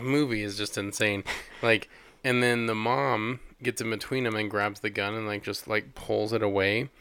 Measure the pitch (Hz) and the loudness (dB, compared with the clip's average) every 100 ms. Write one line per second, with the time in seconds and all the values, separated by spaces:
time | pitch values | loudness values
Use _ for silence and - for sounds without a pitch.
0 | 127 143 139 110 104 101 104 - 101 - | 0 2 2 0 -2 -4 -4 -2 -4 2
1 | 107 101 - - - - 117 110 - - | 2 2 -2 -8 -10 -2 4 4 2 -18
2 | - - 131 123 123 120 113 110 113 135 | -20 -6 0 4 4 2 0 0 2 2
3 | 139 110 110 127 - - 123 113 113 110 | 2 0 -2 -6 -12 -6 -4 -4 -4 -4
4 | - 131 120 107 107 104 104 101 110 104 | -4 -2 0 -2 -2 0 0 0 -6 -2
5 | 101 110 107 104 104 98 - 107 - - | -2 -2 -4 -6 -6 -8 -2 -2 -2 -14
6 | - 107 104 113 104 98 95 110 139 _ | -2 0 0 0 2 2 2 2 -2 _